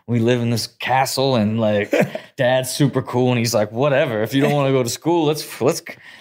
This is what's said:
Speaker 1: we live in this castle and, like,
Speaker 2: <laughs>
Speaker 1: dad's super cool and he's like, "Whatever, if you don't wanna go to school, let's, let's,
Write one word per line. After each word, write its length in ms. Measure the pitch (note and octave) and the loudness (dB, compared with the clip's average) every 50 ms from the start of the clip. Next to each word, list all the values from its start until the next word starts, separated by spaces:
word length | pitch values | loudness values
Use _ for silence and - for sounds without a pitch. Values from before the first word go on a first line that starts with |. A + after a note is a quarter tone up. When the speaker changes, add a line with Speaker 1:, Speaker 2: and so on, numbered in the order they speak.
| - - | -6 -2
Speaker 1:
we 100 | A#2 A#2+ | 0 2
live 220 | A2+ A#2+ B2+ A#2+ | 2 2 2 2
in 100 | A#2+ A#2 | 0 -2
this 160 | A#2+ G#2+ - | -2 -2 -4
castle 720 | - _ - - - B2 C3 C3+ - - C3+ C3+ C#3 C3 | -6 _ -8 -4 0 0 0 0 0 0 0 0 2 2
and, 240 | A#2 G#2 G#2+ A2 A2+ | 2 2 0 0 0
like, 320 | A2+ G#2+ G#2+ G2+ G#2 - - | 0 0 0 0 0 0 0
Speaker 2:
<laughs> 440 | - - - - - - - _ | 0 0 0 -2 -12 -16 -14 _
Speaker 1:
dad's 340 | - B2+ A#2+ C3 C3 C3 - | -2 0 2 2 0 0 -2
super 320 | - - D3 B2+ - C3 - | -2 0 0 0 0 -2 -4
cool 260 | - - B2 B2+ B2+ | -2 -2 0 2 2
and 80 | B2 A#2+ | 2 0
he's 160 | A2+ A#2 A#2+ | 0 0 0
like, 160 | G#2+ G#2+ G#2 | 0 0 -2
"Whatever, 520 | A2 A#2 C#3 D3 C3+ C3+ D#3+ C#3 A2+ G#2+ A2 | -2 -2 0 2 2 2 0 0 0 -2 -2
if 120 | G#2+ C3+ | 0 0
you 60 | C#3 | 0
don't 120 | C#3 D3 C#3+ | 2 2 2
wanna 180 | C#3+ C3+ C3+ C3+ | 2 2 2 2
go 100 | C3 B2 | 0 0
to 60 | A2+ | -2
school, 360 | - - - D3+ F3 F3 D#3 | -4 -4 -2 0 0 2 2
let's, 340 | D3 D#3 D3+ - - - - | 0 -2 -2 -6 -12 -8 -2
let's, 220 | A2 C#3 E3 E3 - - - - - - - - | 0 0 0 0 -6 -14 -18 -18 -20 -20 -18 -8